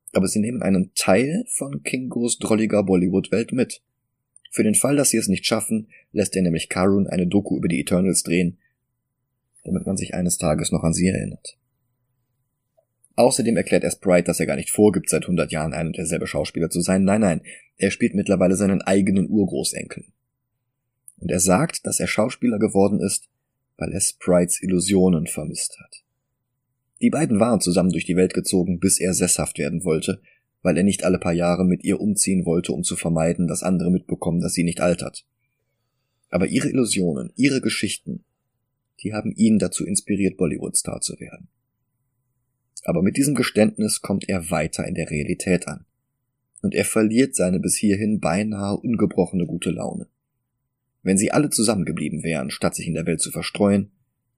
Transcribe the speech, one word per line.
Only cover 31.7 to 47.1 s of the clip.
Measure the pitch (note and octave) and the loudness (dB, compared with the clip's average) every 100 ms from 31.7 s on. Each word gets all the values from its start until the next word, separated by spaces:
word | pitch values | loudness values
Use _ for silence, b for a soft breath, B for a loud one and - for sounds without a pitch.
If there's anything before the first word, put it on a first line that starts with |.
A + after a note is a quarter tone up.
| F2 | 2
ihr | - G2 | 0 0
umziehen | G#2 G2 - F#2+ E2+ | 0 0 0 0 2
wollte, | E2 F2 | 0 0
um | C#2+ | -4
zu | F2 E2+ | -4 -4
vermeiden, | E2+ E2 E2 F2 E2+ | -2 0 0 0 -2
dass | F2 | -2
andere | - F#2+ F2 | -2 0 2
mitbekommen, | F2+ - F2 - E2+ | 0 -2 -6 -2 -2
dass | E2+ | -2
sie | - | -2
nicht | F2 - | -2 0
altert. | E2+ E2+ - - _ _ _ _ _ _ _ _ _ _ _ | 0 0 -4 -12 _ _ _ _ _ _ _ _ _ _ _
Aber | F2+ F#2 | -2 0
ihre | C3 C#3 | 0 0
Illusionen, | C3+ A2+ G2 F2 C#2+ A#1+ - | 0 0 0 -2 -2 -8 0
ihre | C3+ C3+ | 0 2
Geschichten, | A2 - G#2 - - - - _ _ _ _ _ _ _ | -2 -2 -4 -6 -10 -12 -14 _ _ _ _ _ _ _
die | G2 | -6
haben | G#2+ - - | -6 -6 0
ihn | A2 G#2+ | 4 4
dazu | F2+ - | 2 -4
inspiriert, | - G2 - G2+ F#2+ - | -4 -4 -2 0 0 0
Bollywood-Star | F2 - - - - - | -4 -2 -4 -4 -6 -8
zu | - - | -8 -10
werden. | - - - _ _ _ _ _ _ _ _ _ _ _ _ - | -14 -18 -20 _ _ _ _ _ _ _ _ _ _ _ _ -12
Aber | - E2+ | -4 0
mit | F#2+ - | 0 0
diesem | C#3 | 0
Geständnis | C3+ B2 - G#2+ - G#2+ - | 0 0 2 2 2 -4 -4
kommt | - G2+ - | -4 -4 -2
er | F#2+ E2 | -4 -2
weiter | D#2+ D#2 - - | -2 -2 -6 -6
in | |
der | - D#2 | -6 -4
Realität | D2+ C#2+ F#2 - F2+ - | -4 -4 -4 0 0 0
an. | - - _ _ _ _ _ _ _ | -12 -14 _ _ _ _ _ _ _
Und | G2 - | -4 -2
er | G#2+ | 0
verliert | A2 A2 | 2 2